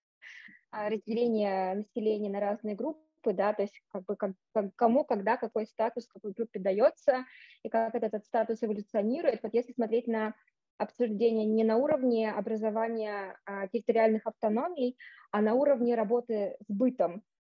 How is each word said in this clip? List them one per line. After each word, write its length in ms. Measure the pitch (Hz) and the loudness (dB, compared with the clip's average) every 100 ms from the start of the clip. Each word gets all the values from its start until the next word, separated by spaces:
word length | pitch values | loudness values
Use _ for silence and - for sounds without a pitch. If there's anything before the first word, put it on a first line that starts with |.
| _ _ - - - - _ | _ _ -20 -20 -20 -20 _
а, 200 | 214 208 | -8 -4
разделения 840 | 214 214 233 240 220 202 190 185 | -4 -4 0 0 2 0 0 -2
населения 560 | 196 208 - 214 214 208 | -4 -6 -2 -2 0 -2
на 100 | 202 | -2
разные 360 | 202 220 214 202 | -2 -4 -6 -6
группы, 560 | 294 311 _ _ 220 | -6 -8 _ _ -2
да, 180 | 185 202 | 0 0
то 80 | 214 | 0
есть 200 | 202 - _ | -4 -6 _
как 120 | 190 185 | -12 -8
бы 100 | 202 | -6
как, 160 | 202 185 _ | -6 -8 _
как, 200 | 220 196 - | -4 -4 2
кому, 280 | 233 254 | 4 4
когда, 320 | 294 214 202 233 | 2 0 0 -2
какой 300 | 220 214 220 | -2 -4 -4
статус 400 | - 226 240 - | -2 -4 -4 -12
какой 240 | 196 208 | -12 -10
группе 280 | 190 226 202 | -6 -6 -4
даётся 640 | 190 196 294 - - 254 254 - - - | 0 4 4 4 2 2 0 -18 -20 -14
и 60 | 220 | -4
как 260 | 226 226 | -2 0
этот, 200 | 233 220 | -2 -4
этот 120 | 214 - | -6 -2
статус 360 | 233 220 220 | -2 0 -2
эволюционирует. 800 | 220 208 - 220 214 294 320 233 | -2 -4 -4 -2 0 2 2 0
Вот 120 | 214 | 0
если 180 | 233 247 | -2 -2
смотреть 320 | 240 220 233 240 | -4 0 0 0
на 260 | 220 214 - _ _ _ - | -2 -2 -6 _ _ _ -8
обсуждение 680 | - - 233 208 233 220 214 | -6 -2 -2 2 2 2 2
не 180 | 220 | 2
на 120 | 220 226 | 4 4
уровне 540 | 302 294 254 226 214 | 2 2 2 2 0
образования, 1080 | 208 208 214 220 220 226 226 214 202 190 - - | -2 -4 -2 -2 -2 -2 -2 -4 -6 -8 -12 -10
а, 220 | 196 190 | -8 -4
территориальных 580 | 233 - 226 226 220 226 | -4 0 4 4 4 -2
автономий, 720 | - 220 220 339 320 247 - - - - | -2 0 0 -2 -2 -4 -4 -18 -20 -4
а 100 | 208 | 0
на 120 | 214 | 2
уровне 400 | 254 285 247 240 | 4 4 4 2
работы 600 | 226 208 240 240 214 196 - 208 | 0 2 0 0 -2 -4 -6 -6
с 40 | |
бытом, 500 | 202 254 254 170 185 - _ | 0 2 2 0 -2 -16 _